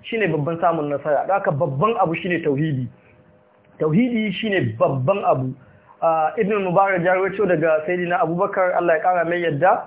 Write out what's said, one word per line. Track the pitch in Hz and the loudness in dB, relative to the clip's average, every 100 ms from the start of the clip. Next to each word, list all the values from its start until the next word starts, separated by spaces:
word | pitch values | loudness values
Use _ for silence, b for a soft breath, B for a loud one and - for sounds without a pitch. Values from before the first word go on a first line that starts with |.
shine | - 226 190 | -8 -2 -2
babban | 156 143 165 | 0 -4 0
samun | 175 165 147 | 0 0 -2
nasara. | 143 156 135 - | -4 0 -2 0
Don | 196 | 0
haka | 196 | 0
babban | 143 165 135 214 226 | 0 -2 0 0 2
abu | 180 | 0
shine | 165 185 170 | -2 -4 -2
tauhidi. | 165 139 156 131 123 - b b _ _ _ _ _ - | 0 0 -2 -2 -6 -12 b b _ _ _ _ _ -4
Tauhidi | 156 160 247 226 214 | 2 2 2 0 -2
shine | 180 226 190 123 110 | -4 -2 0 -2 0
babban | 175 135 127 196 | 0 2 0 0
abu. | 180 143 131 - b b b - | 0 0 -2 -8 b b b -2
Ah, | 165 160 156 - | 0 2 0 0
Ibn | 196 | 0
Mubarak | 214 190 175 196 185 | 0 2 2 2 2
ya | 180 | 2
rawaito | 185 190 190 | 2 0 0
daga | 196 170 165 156 | 0 2 2 0
Sayyidina | 156 180 175 175 | 0 -4 -2 0
Abubakar, | 160 170 196 202 180 | 0 0 -2 0 0
Allah | 180 175 160 | 0 2 2
ya | |
kara | 180 180 | 2 0
mai | 165 175 | 0 -2
yadda | 170 143 175 262 | -2 2 2 2